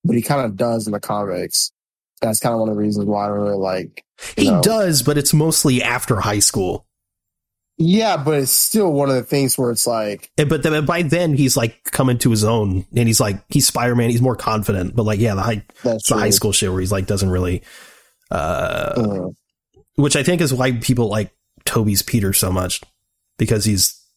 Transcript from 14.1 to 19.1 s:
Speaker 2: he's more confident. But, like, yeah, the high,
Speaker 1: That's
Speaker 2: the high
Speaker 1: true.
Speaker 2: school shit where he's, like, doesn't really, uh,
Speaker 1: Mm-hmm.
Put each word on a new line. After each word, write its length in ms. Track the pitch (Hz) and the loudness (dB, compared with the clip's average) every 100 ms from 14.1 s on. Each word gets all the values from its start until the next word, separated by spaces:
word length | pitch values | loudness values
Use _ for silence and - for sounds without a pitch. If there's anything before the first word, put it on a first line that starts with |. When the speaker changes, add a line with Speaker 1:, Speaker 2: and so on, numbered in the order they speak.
Speaker 2:
he's 100 | 120 | 2
more 140 | 127 113 | 0 0
confident. 600 | - 110 101 98 90 123 | -2 -2 0 -2 -2 0
But, 80 | |
like, 160 | 107 104 | 0 2
yeah, 140 | 113 98 | 0 0
the 60 | |
high, 240 | 107 104 - _ | -2 -4 -8 _
Speaker 1:
That's 240 | 123 110 - | -2 -2 0
Speaker 2:
the 80 | 107 | 0
high 60 | 110 | 2
Speaker 1:
true. 40 | |
Speaker 2:
school 180 | 98 110 | 2 2
shit 180 | 95 98 | 0 0
where 80 | 92 | -2
he's, 120 | 92 | 0
like, 160 | 98 95 | -2 0
doesn't 220 | 98 95 | 0 2
really, 340 | 90 90 92 - - - - _ _ _ | 0 0 -4 -8 -20 -20 -20 _ _ _
uh, 600 | 87 78 - - 80 - - | -4 -2 -2 -4 -4 -4 -2
Speaker 1:
Mm-hmm. 1040 | 110 | -2